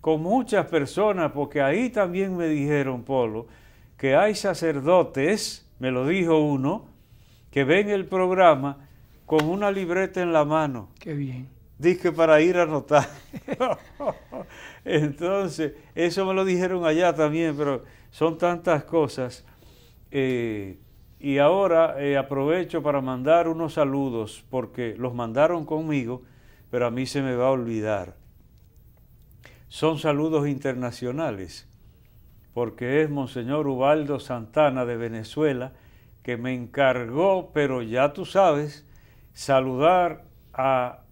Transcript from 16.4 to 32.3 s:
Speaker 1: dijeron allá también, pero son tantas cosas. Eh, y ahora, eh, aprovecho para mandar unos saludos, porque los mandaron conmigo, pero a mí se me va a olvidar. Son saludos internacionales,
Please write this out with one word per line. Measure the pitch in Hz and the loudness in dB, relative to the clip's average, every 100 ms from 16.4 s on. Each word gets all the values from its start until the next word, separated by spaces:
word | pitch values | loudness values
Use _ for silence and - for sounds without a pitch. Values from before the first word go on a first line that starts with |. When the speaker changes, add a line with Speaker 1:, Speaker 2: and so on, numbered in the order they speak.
Speaker 1:
dijeron | 190 180 180 180 | 0 0 0 0
allá | 170 156 175 | 0 2 2
también, | 151 156 156 165 143 | 2 0 0 -2 -2
pero | 147 131 - - - | -2 -4 -8 -20 -20
son | - 160 160 | -2 -2 0
tantas | 175 175 170 156 | -2 -2 0 -2
cosas. | - 165 143 - 127 - - - - - - - - | 0 0 0 -2 -8 -10 -20 -20 -20 -20 -20 -20 -8
Eh, | 139 131 127 117 107 98 92 - - - - | -2 -2 0 -2 -6 -8 -14 -20 -20 -20 -12
y | 143 139 | -4 4
ahora, | 147 185 196 165 165 135 | 4 4 4 4 4 2
eh, | 143 139 | 0 0
aprovecho | 139 139 139 175 170 170 | 0 -2 0 0 0 -4
para | 147 143 | 0 -2
mandar | 131 127 131 165 170 | -2 -4 4 4 4
unos | 165 165 | -2 -4
saludos, | 147 143 139 135 117 107 - - | 0 0 0 -2 -4 -6 -10 -8
porque | 127 120 - 120 104 | -6 -6 -6 -8 -4
los | 127 | -6
mandaron | 120 117 113 156 175 151 | -4 -4 2 2 2 -4
conmigo, | 156 160 147 117 127 - - - - - | -4 -2 -2 -4 -8 -12 -20 -20 -20 -8
pero | 123 120 | -2 -2
a | |
mí | 120 131 | -2 -4
se | 143 | -4
me | 135 | -2
va | 123 127 | 0 2
a | |
olvidar. | 131 117 110 107 104 90 - - - - - - - - _ - - - - - - - | 0 -2 -4 -2 -4 -4 -16 -20 -20 -20 -20 -20 -20 -20 _ -20 -20 -20 -20 -20 -20 -20
Son | - 156 156 | -2 -2 0
saludos | 156 143 160 156 143 | 0 0 0 0 0
internacionales, | 139 139 127 123 120 123 131 160 101 90 - - - - _ _ - - | -2 -4 -4 -6 -6 -8 -4 -4 -6 -12 -16 -20 -20 -20 _ _ -20 -20